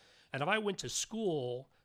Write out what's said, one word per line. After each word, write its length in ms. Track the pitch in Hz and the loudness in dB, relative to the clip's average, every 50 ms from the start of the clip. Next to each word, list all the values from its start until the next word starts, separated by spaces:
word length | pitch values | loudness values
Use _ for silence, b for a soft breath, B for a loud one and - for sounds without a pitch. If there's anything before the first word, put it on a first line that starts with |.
| b b b b b b | b b b b b b
And 100 | b 127 | b 0
if 60 | 143 175 | 2 2
I 80 | 208 | 2
went 220 | 220 214 202 190 - | 2 2 0 -2 -2
to 100 | - 123 | -2 -4
school 800 | - - - - 214 220 220 190 160 147 123 123 123 127 135 - _ _ | -2 -2 -4 -2 -2 0 2 2 2 2 0 0 -2 -4 -6 -12 _ _